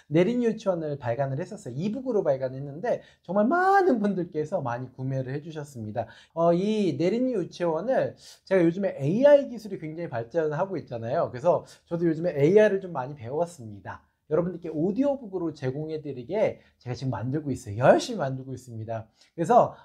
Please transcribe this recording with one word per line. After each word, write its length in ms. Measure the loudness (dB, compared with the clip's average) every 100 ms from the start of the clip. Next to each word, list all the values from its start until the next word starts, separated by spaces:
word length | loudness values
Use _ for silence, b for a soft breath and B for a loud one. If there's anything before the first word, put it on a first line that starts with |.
| B
내린이 380 | 2 4 2 0
유치원을 540 | 0 -2 -2 -2 -6
발간을 400 | -4 -2 -2 -4
했었어요. 340 | -6 -10 -10 -6
이북으로 460 | -4 -4 -2 0
발간했는데 800 | 2 0 0 -6 -10 -6 -4 -4 B B
정말 240 | -4 2 2
많은 520 | 4 4 4 4 2
분들께서 600 | 2 0 -4 -4 -2 -2
많이 300 | -4 -6 -8
구매를 400 | -8 -4 -4 -4 -6
해주셨습니다. 720 | -8 -12 -12 -10 -8 -6 -6 B B
어, 200 | 0 4
이 440 | 4 2 2 0 2
내린이 340 | 0 2 0
유치원을 840 | -2 -4 -4 -2 -2 0 0 0 -4 B B
제가 200 | 0 4
요즘에 320 | 4 2 -2 -2
에이아이 500 | 0 6 8 8 4
기술이 300 | -6 -10 -10
굉장히 300 | -10 -10 -6
발전하고 680 | -6 -4 -2 0 -2 -4 -6
있잖아요. 520 | -8 -8 -4 -2 -2
그래서 340 | -2 2 2 0 B -8
저도 200 | -2 0
요즘에 280 | 0 -2 2
에이아이를 440 | 6 8 6 4
좀 100 | -6
많이 240 | -8 -8 -8
배웠습니다. 880 | -8 -4 -4 -6 -16 -14 -14 -16 _ _ -4
여러분들께 400 | -2 -2 -4 -8
오디오북으로 840 | -2 -2 2 0 0 -6 -6 -6
제공해드리게 1080 | -4 -6 -4 -6 -8 -8 -10 -6 0 0 -2 b b
제가 160 | -10 -6
지금 160 | -4
만들고 400 | -4 -2 -4 -4
있어요. 260 | -6 -6 2
열심히 420 | 6 6 4 -4
만들고 340 | -4 -6 -10
있습니다. 540 | -14 -12 -12 -8 -8 -10 b b -4
그래서, 400 | 4 6 6 B